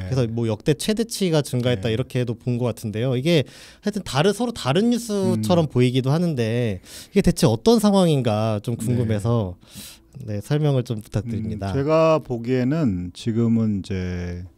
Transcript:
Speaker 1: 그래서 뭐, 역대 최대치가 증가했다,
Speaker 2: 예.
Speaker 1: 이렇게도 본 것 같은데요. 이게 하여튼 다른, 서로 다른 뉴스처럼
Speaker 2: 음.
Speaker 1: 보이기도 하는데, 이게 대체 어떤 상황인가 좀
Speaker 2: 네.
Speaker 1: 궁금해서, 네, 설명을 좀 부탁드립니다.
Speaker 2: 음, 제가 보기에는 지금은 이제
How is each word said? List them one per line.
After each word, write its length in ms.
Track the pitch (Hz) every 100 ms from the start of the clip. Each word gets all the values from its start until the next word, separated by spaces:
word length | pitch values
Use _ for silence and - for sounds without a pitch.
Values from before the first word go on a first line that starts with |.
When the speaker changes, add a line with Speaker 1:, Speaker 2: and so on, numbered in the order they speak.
| 92
Speaker 1:
그래서 160 | 131 117
뭐, 200 | 117 113
역대 260 | 107 -
최대치가 720 | 143 - 214 226 - 185 156
증가했다, 440 | 139 127 123 117 113
Speaker 2:
예. 40 |
Speaker 1:
이렇게도 400 | 110 127 127 120
본 240 | 110 - 120
것 80 | 123
같은데요. 500 | - 110 104 131 127
이게 280 | 151 165 131 - - -
하여튼 200 | 208 202
다른, 300 | - 139 185
서로 180 | 202 240
다른 380 | 233 127 156 233
뉴스처럼 760 | 233 233 202 190 110 110 170 151
Speaker 2:
음. 40 |
Speaker 1:
보이기도 420 | 123 127 131 131
하는데, 680 | 156 175 131 110 120 117 92 - - -
이게 100 | 202
대체 240 | 175 - 135
어떤 320 | 113 226 233
상황인가 800 | 208 196 175 143 120 107 110 104
좀 120 | 120 117
Speaker 2:
네. 100 | 123
Speaker 1:
궁금해서, 680 | 120 113 107 110 120 95 90 - - - - _ 131 113
네, 160 | 104
설명을 420 | - 151 151 131
좀 160 | 117 110
부탁드립니다. 720 | - 110 117 113 107 104 98
Speaker 2:
음, 20 |
제가 460 | 139 139 160 160 156
보기에는 920 | - 120 117 127 123 160 139 90 90
지금은 680 | - 117 110 113 113 110 98
이제 640 | - 95 90 90 87 87 90